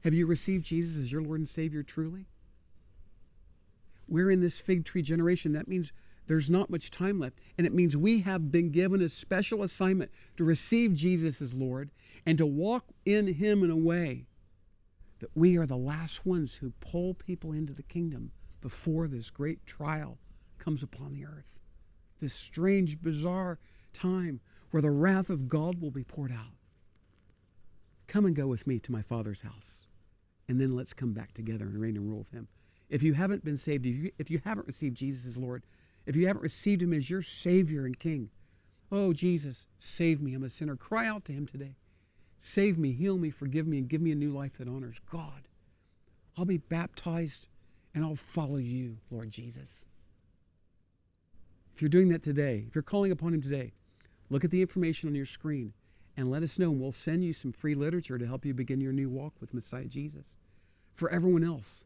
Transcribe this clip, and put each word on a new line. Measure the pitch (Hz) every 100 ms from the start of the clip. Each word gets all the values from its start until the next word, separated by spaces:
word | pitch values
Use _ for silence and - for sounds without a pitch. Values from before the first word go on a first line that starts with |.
Have | 170
you | 160 165
received | 165 - 190 156
Jesus | 165 170 156
as | 127
your | 143
Lord | 156 156
and | 151
Savior | - 160 151
truly? | 143 - 160 185 190 - - - _ - - - - - - - - - _ _ - - -
We're | 160 185
in | 185
this | 175 -
fig | - 180 156
tree | 185
generation. | 143 165 170 180 165
That | 151 -
means | 185 160 - - - -
there's | 160 143
not | 180 170
much | 165 -
time | - 185 202
left. | 131 - - -
And | 170
it |
means | 147 175 143
we | 185 226
have | 190 190 156
been | 165 170
given | 151 185 196
a | 170
special | - - 190 202 220
assignment | 196 - 190 190 156 - - -
to |
receive | 165 160 - 233 233
Jesus | 165 165 180 160 139
as | 135
Lord | 127 131 127 143 _ - - -
and | 156
to | 156
walk | 143 190 240 - - -
in | 208 202
him | 156 208 208
in | 180
a | 160
way | 160 170 165 123 123 _ - _ - _ _ _ - -
that | - -
we | 170 180
are | 156
the | 127
last | 131 151 160 - 190
ones | 180 139 -
who | 135 -
pull | - 170 180
people | 180 - 175 160
into | 151 156
the | 143
kingdom | - 175 170 135 113 - - -
before | 135 - - 160 165
this | 131 110
great | - 143 165 -
trial | - 147 156 143 117 - - - -
comes | - -
upon | 139 - 139
the | 139 143
earth. | 151 143 - - - - - _ _
This | 147
strange, | - - - 180 196 180 151
bizarre | 165 151 160 180 185 170 - - -
time | - 180 185 175 131 _ - -
where | 165
the | 147
wrath | 143 175 190 185
of | 175 131
God | 156 160 175
will | 160
be | 135
poured | 123 - 139
out. | 123 113 - _ _ _ _ _ _ _ _ _ _ - - - _ -
Come | 208 202
and | 151
go | 139
with | 120 -
me | 123
to | -
my | 120
Father's | 107 117 107 101
house, | 110 - - - _ - _ _ _ _ -
and | 127
then | 135 127
let's | 127
come | - 127
back | 107 113
together | - 110 110 104
and | 104
reign | 113 107
and | 101
rule | 107
with | 104
him. | 120 110 _ _ _ _
If | 143
you | 151
haven't | 147 190 202
been | 156 143
saved, | - 147 127
if | 123
you, | 170 -
if | 151
you | 156 190
haven't | 214 -
received | 135 147 123
Jesus | 135 135 123
as | 120
Lord, | 127 123 - _ _ _ -
if | 143
you | 180
haven't | 196
received | - - - 202
him | 175
as | 160 135
your | 185
Savior | 170 - 175 180 175 151 131
and | 123
King, | 165 151 107 - - _ _ _ _
"Oh, | 196 196
Jesus, | 156 180 175 143 127 - _
save | - - 170 156
me. | 143
I'm | 131
a | 131
sinner." | - 151 131
Cry | - 220 226
out | 214 -
to |
him | 139 147
today. | 139 139 135 _ _ _ _ - _
"Save | - - 196 170
me, | 147
heal | 127 190 190
me, | 165
forgive | 139 139 143 160
me, | 147
and | 127
give | 156
me | 165
a | 147
new | 147
life | 139 139 -
that | 123
honors | 131 123 113 -
God. | 165 156 139 131 _ _ _ _ _ _ _ _ -
I'll | 180
be | 180
baptized, | - 165 175 - - 165 165 - - - _ _ _ 151
and |
I'll | 160 151
follow | - - 147 139
you, | 123 127 127 113 -
Lord | 120 113
Jesus." | 107 117 120 135 - - - - _ _ _ _ _ _ _ _ _ _ _ _ - - _ _
If | -
you're | 151
doing | 165 185
that | 165
today, | 156 143 143 110 110
if | 156
you're |
calling | 147 202 202
upon | 175 165
him | 165
today, | 135 139 120 - _ _ _ _ _
look | 139
at | 165
the | 180
information | 185 - 170 160 160
on | 143
your | 135
screen | - 156 147 113 107 _ _ - -
and | 127
let | 135
us | 160 -
know, | 180
and | 143
we'll | 131
send | 127 - 165
you | 180
some | 156 135
free | 117 151 147
literature | 143 175 160 127
to | 120
help | 127 143
you |
begin | 127 123 135
your | 135
new | 135 135
walk | 131 147 -
with | 123
Messiah | 123 - 127 127
Jesus. | 127 147 147 143 - _ - _ _ _ -
For | 165
everyone | 170 180 175
else | 165 156 104 -